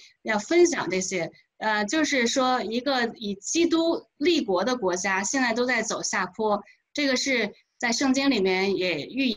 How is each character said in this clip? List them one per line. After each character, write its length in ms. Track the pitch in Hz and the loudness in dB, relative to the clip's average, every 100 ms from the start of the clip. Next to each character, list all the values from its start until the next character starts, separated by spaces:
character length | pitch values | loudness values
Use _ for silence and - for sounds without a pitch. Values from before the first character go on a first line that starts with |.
| - _ | -14 _
要 140 | - 214 | -4 -4
分 260 | - 339 349 | 2 6 6
享 240 | 254 170 | 4 0
这 100 | 185 | -2
些。 320 | 185 185 160 - _ - | -2 -4 -4 -8 _ -6
呃， 260 | 214 214 208 | -2 0 0
就 180 | 320 | 0
是 240 | 294 277 233 | 2 2 0
说 340 | 269 254 254 | 2 2 0
一 180 | 208 226 | -2 -4
个 260 | 247 262 233 - | -2 0 -2 -4
以 200 | 208 196 | -8 -8
基 320 | - 320 339 | -4 0 2
督 360 | 330 330 - - - | 2 0 -2 -6 -4
立 240 | 320 330 | 0 0
国 240 | 226 180 208 | 2 0 0
的 100 | 247 | 0
国 200 | 190 175 | -2 -2
家， 280 | 196 190 | -2 -2
现 160 | 202 277 | -2 -2
在 120 | 247 | 0
都 100 | 220 | 0
在 200 | 247 240 | 0 -2
走 180 | 214 185 | -2 -6
下 240 | 170 214 185 | -4 -4 -4
坡。 360 | - 214 208 - - _ | -2 -2 -2 -4 -20 _
这 140 | - 285 | -4 0
个 80 | 254 | 0
是 380 | 269 254 208 - _ - | 0 0 -2 -6 _ -6
在 140 | 240 | -4
圣 220 | 233 285 | 0 2
经 160 | 262 277 | 2 2
里 120 | 233 | 2
面 340 | 190 185 196 185 | 2 2 0 0
也 300 | 185 156 135 | 0 -2 -6
预 240 | 240 269 | -2 -2